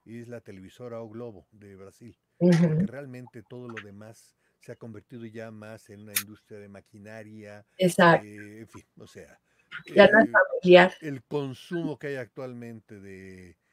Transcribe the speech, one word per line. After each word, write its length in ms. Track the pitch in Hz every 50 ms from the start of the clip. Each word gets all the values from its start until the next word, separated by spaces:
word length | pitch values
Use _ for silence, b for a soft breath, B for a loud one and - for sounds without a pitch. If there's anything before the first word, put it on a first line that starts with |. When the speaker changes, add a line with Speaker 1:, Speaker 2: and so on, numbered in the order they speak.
| _
Speaker 1:
es 220 | 104 110 120 120 120
la 140 | 120 117
televisora 600 | - - 101 95 95 95 - - 123 123 117 113
O 80 | 113 110
Globo 380 | 107 113 120 120 107 90 80 _
de 240 | _ 104 104 101 98
Brasil. 400 | 92 98 95 - _ 120 113 - _ _ _ _ -
Speaker 2:
Ujú. 140 | 175 180 175 165 175 165
Speaker 1:
Porque 180 | 156 156 190
realmente 560 | 196 - 139 143 135 123 123 127 120 - 120
todo 260 | 101 _ 123 123 123 120
lo 140 | 117 107 104
demás 520 | 104 98 101 107 110 110 - _ _ _ _ _ _ _ _
se 140 | _ - 120
ha 20 |
convertido 500 | - - 117 107 104 - _ 135 120 117
ya 240 | 113 107 113 110 113
más 400 | 110 107 107 107 113 107 - -
en 120 | 104 101
una 120 | 107 107 101 101
industria 380 | 101 104 107 - _ - 110 104
de 100 | 101 101
maquinaria, 960 | 101 95 92 _ - 104 101 107 110 110 107 107 107 107 104 104 104 104 104 _ _ -
Speaker 2:
Exacto. 440 | 185 180 - - 180 170 160 143 107
Speaker 1:
eh, 360 | 104 104 104 104 104 104 110
en 80 | 113 -
fin, 180 | - 104 - _ _ _
o 80 | 110 -
sea, 320 | - 104 85 - _ _ _ B B B B B B B B B -
Speaker 2:
Ya 120 | 196 202 -
no 80 | 202 220
es 60 | 220 -
Speaker 1:
eh, 20 |
Speaker 2:
familiar. 600 | - 208 - - - - - 180 175 175 180 190 - -
Speaker 1:
el 220 | - 156 139 127 -
consumo 760 | - - 147 139 135 127 - - - 180 170 165 160 143 120
que 100 | - 143
hay 80 | 143 131
actualmente 800 | 123 104 _ - 131 127 123 120 120 117 117 110 - - 110 101
de, 580 | 95 98 95 95 95 95 95 92 92 90 85 _ _ _